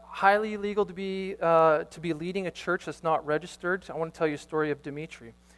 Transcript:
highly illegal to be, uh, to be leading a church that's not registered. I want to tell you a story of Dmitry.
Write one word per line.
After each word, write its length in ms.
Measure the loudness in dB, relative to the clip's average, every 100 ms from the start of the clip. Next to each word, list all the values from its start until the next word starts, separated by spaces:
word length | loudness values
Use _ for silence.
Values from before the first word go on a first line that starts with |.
| -10
highly 480 | 2 4 4 2
illegal 300 | -4 -2 0
to 80 | -2
be, 440 | -2 -6 -4 -6 -2
uh, 440 | 4 6 6 4
to 160 | 0 -8
be 120 | -6
leading 340 | -4 -4 -4 -6
a 40 |
church 340 | -6 -2 -2
that's 180 | -4 -4
not 220 | 0 0
registered. 640 | 2 -2 -2 -6 -4 -4 -4
I 60 |
want 180 | -6 -6
to 60 | 0
tell 80 | -2
you 80 |
a 40 | -2
story 320 | -4 -2 0
of 120 | -2
Dmitry. 500 | -6 -10 -10 -14 -18 -20 _